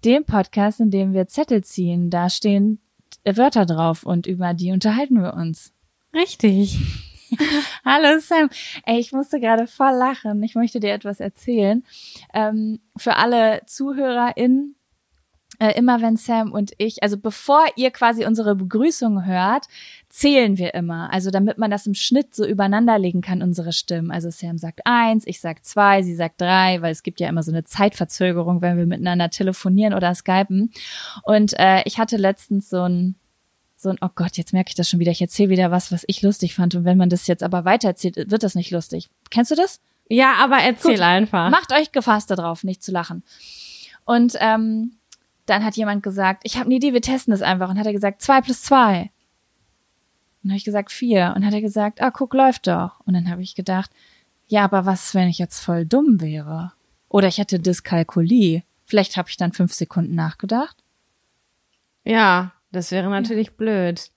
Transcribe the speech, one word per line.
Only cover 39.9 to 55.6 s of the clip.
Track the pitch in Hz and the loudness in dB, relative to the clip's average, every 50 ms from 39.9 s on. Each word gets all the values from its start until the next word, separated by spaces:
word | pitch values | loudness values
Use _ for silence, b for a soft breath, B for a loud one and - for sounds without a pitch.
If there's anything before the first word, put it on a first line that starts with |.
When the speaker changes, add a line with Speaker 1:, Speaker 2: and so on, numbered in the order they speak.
| _ _ _ _ | _ _ _ _
Speaker 2:
Ja, | 220 240 262 262 262 - | 2 4 4 4 6 4
aber | 262 269 262 262 | 4 4 4 4
erzähl | - 254 247 - - 339 240 202 | 4 2 0 2 2 2 2 4
Speaker 1:
Gut. | |
Speaker 2:
einfach. | 175 170 175 185 214 208 - 185 165 233 | 4 4 4 4 2 2 0 0 2 4
Speaker 1:
Macht | 269 349 370 - 254 | 2 2 2 2 0
euch | 294 311 - | 0 0 2
gefasst | - 285 226 - 220 208 208 - | -2 -4 0 2 0 0 0 -4
darauf, | 196 180 170 170 165 165 - | -4 -4 -4 -6 -6 -6 -6
nicht | 190 185 - - | -8 -8 -8 -8
zu | - | -6
lachen. | 196 180 170 - 170 175 - B B B B B B B B B B B B B B B B | -6 -6 -6 -6 -10 -14 -14 B B B B B B B B B B B B B B B B
Und, | - 233 240 240 240 - - | 0 2 4 4 2 2 0
ähm, | - 220 220 220 220 220 220 220 220 240 - _ _ _ - _ _ _ _ _ _ - | 0 0 2 0 0 -2 -2 -4 -4 -6 -10 _ _ _ -20 _ _ _ _ _ _ 0
dann | 208 202 214 | 0 0 0
hat | 220 202 214 | -2 -2 -2
jemand | 220 208 202 202 196 | -4 -2 -2 -4 -4
gesagt, | 208 190 202 196 190 190 - _ | -6 -4 0 0 0 0 -2 _
„Ich | 214 - 240 | -8 -6 -4
hab | 254 | 0
eine | 202 254 | 0 0
Idee, | 262 254 294 | 2 2 2
wir | 247 240 | 0 0
testen | 233 - 262 262 - - | 0 0 -4 -2 0 0
das | 214 196 | 0 0
einfach.“ | - - 185 185 185 185 | 0 -2 -2 -2 -2 -2
Und | 185 202 | -2 -2
hat | 214 | -2
er | 214 208 | -2 -2
gesagt, | 202 208 202 196 _ | -2 -2 -4 -4 _
„Zwei | - - 277 262 | 0 2 2 2
plus | 254 - 254 - - | 4 0 -4 -4 0
zwei.“ | - 277 269 247 214 196 175 175 | 2 4 6 6 4 2 0 -2
Und | 196 _ _ _ _ _ _ _ _ _ _ _ _ _ _ _ _ _ _ _ _ _ _ _ _ _ _ _ | -8 _ _ _ _ _ _ _ _ _ _ _ _ _ _ _ _ _ _ _ _ _ _ _ _ _ _ _
dann | 190 | -4
hab | 196 196 | -4 -4
ich | - | -4
gesagt, | - 208 208 196 - | -4 -4 -4 -4 -4
„Vier.“ | - - - 240 226 196 180 175 - - | -8 -6 0 2 2 4 4 2 0 0
Und | 196 | 0
hat | 208 208 | 0 0
er | 208 | 0
gesagt, | 214 214 202 214 208 208 214 - | -2 -2 -2 -2 -2 -2 -2 -2
„Ah, | - 254 | -2 -2
guck, | 240 - 277 247 - | -2 -2 -6 -2 2
läuft | 262 269 262 247 - - - | 4 4 4 4 2 -2 -2
doch.“ | 175 170 175 175 - _ _ | -2 0 -2 -6 -8 _ _
Und | - 185 | -2 0
dann | 180 170 180 | 0 0 -2
hab | 175 180 | -4 -6
ich | 185 190 - | -8 -12 -10
gedacht, | - 185 - 190 185 196 - b b b b b b b b b _ _ _ | -10 -6 -4 -2 -4 -4 -6 b b b b b b b b b _ _ _
„Ja, | 208 208 202 | 2 2 2
aber | 196 202 196 185 | 4 2 0 2
was, | 190 190 180 - - - | 0 -2 -2 -4 -2 0
wenn | 190 185 180 | 2 2 2
ich | 170 - | 0 -2
jetzt | 180 170 - - | -6 -8 -8 -10